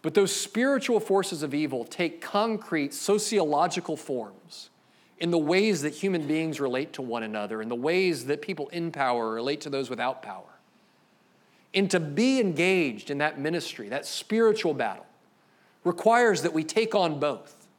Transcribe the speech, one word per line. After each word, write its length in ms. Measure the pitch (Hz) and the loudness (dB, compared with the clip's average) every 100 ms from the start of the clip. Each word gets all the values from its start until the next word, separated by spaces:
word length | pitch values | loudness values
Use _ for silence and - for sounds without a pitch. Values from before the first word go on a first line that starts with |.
But 140 | 226 | 2
those 200 | 202 196 | 4 4
spiritual 640 | - - 220 262 277 - 226 | 0 -4 0 2 2 2 0
forces 420 | 214 196 190 165 | 4 2 2 -4
of 100 | 151 | -4
evil 320 | 143 151 127 | -2 -2 -4
take 360 | 117 - 170 156 | -8 -4 -4 -4
concrete 720 | - 202 226 214 - 165 143 | -4 0 0 -2 -2 -2 -2
sociological 1000 | - - 208 214 214 160 147 175 180 170 151 | -4 0 0 2 0 2 2 2 0 -6 -8
forms 760 | - 127 107 - - - - _ _ _ _ _ | -4 -6 -6 -14 -20 -20 -20 _ _ _ _ _
in 140 | 170 | 0
the 60 | 170 | 2
ways 440 | 151 185 220 180 | 4 4 4 2
that 100 | 147 | -2
human 320 | 147 196 180 147 | -2 -2 0 0
beings 340 | 156 160 135 | 0 0 -2
relate 320 | 135 127 156 | -2 -2 -4
to 80 | - | -6
one 220 | 127 117 | -6 -4
another, 360 | 110 107 104 110 | -4 -6 -4 -6
in 80 | 110 | -6
the 60 | |
ways 520 | 120 139 180 185 147 127 | -4 0 2 2 0 -2
that 140 | 147 | -4
people 280 | - 165 143 | -4 -6 -6
in 240 | 175 170 | -6 -6
power 400 | 143 131 120 113 | -2 0 0 0
relate 280 | 110 127 147 | -2 -4 -4
to 80 | 147 | -4
those 200 | 135 131 | -4 -4
without 320 | 123 123 131 | -2 -4 -4
power. 380 | 110 95 80 - _ _ _ _ _ _ _ _ _ _ _ | -10 -14 -16 -20 _ _ _ _ _ _ _ _ _ _ _
And 160 | 190 196 | 0 2
to 80 | 185 | 2
be 400 | 156 143 247 262 | 0 2 4 4
engaged 720 | 208 151 180 190 151 107 - | 2 2 2 4 2 -2 -8
in 80 | 143 | -2
that 220 | 151 151 | 0 0
ministry, 480 | 147 170 - - 104 | -2 -2 -6 -12 -6
that 180 | 131 - | -6 -6
spiritual 680 | - - 220 226 214 170 | -10 -2 4 4 4 0
battle, 320 | 135 113 92 - _ _ _ _ _ _ _ | 0 -2 -4 -14 _ _ _ _ _ _ _
requires 600 | 175 175 220 233 240 175 | -2 2 4 6 6 4
that 100 | 156 | 2
we 100 | 160 | -2
take 320 | 156 220 226 | 0 0 2
on 240 | 214 175 147 | 2 2 2
both. 480 | 147 - - - - | -2 -2 -10 -20 -20